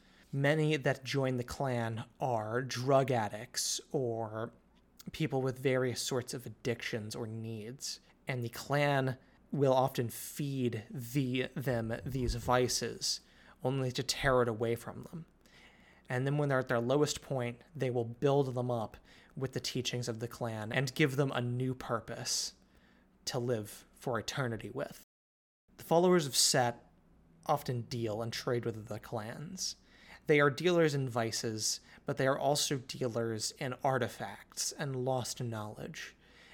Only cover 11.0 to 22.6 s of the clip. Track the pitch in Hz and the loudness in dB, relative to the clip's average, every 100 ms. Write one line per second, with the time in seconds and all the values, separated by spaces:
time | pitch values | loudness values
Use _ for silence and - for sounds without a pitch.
11 | 117 131 127 127 127 - 131 120 113 120 | -4 -2 0 0 -2 -4 -2 0 -2 -4
12 | - 131 120 117 113 123 123 - 117 - | -4 -2 0 0 2 4 4 2 -2 -4
13 | - - - - - - 131 135 127 123 | -4 -4 -8 -20 -20 -6 -2 0 -2 -2
14 | 117 - 139 127 120 110 117 117 - - | -4 0 4 4 4 2 0 0 -4 -12
15 | - 165 160 _ _ - - - - - | -12 -14 -16 _ _ -20 -20 -20 -20 -18
16 | - 127 139 147 147 131 127 120 120 143 | -4 -2 0 2 2 2 2 0 2 4
17 | 147 - - 135 120 120 - 147 131 120 | 2 0 -4 -4 -4 -6 -12 -4 -2 0
18 | 117 117 143 139 131 123 123 120 107 - | -2 0 4 4 4 0 0 0 -2 -8
19 | - - - - 131 135 - 131 120 123 | -20 -20 -16 -6 -6 -4 -4 -2 -2 -2
20 | 120 113 120 - 120 110 107 127 135 - | -4 -4 -6 -6 -6 -4 -2 0 0 2
21 | 151 127 139 131 123 123 127 127 - 117 | 2 4 0 0 0 0 -2 -2 -2 -4
22 | - 117 120 - - - | -2 -8 -4 -2 -4 -8